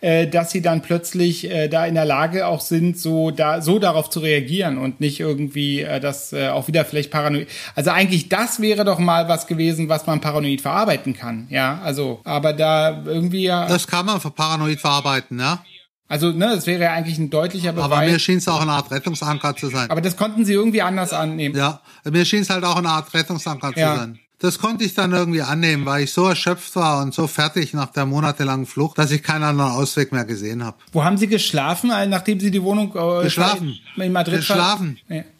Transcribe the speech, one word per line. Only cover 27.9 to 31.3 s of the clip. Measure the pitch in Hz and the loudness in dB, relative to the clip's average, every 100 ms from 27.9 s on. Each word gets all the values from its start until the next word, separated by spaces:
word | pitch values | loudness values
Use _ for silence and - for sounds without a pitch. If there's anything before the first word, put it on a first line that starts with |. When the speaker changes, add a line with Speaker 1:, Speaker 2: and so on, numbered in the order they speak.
| - 135 | -2 -2
Speaker 2:
monatelangen | 139 151 143 139 135 131 | 0 0 0 -2 -2 -4
Flucht, | - 151 - | -2 -2 0
dass | 151 | 0
ich | 147 | 0
keinen | - 156 | 0 0
anderen | 151 143 139 | 2 2 2
Ausweg | 123 139 - 135 | 0 -2 0 0
mehr | 131 113 | 0 -4
gesehen | 110 104 117 | -6 -6 -6
hab. | 117 - - | -8 -10 -4
Speaker 1:
Wo | 165 | 0
haben | 156 196 | 2 2
Sie | |
geschlafen, | 202 | 2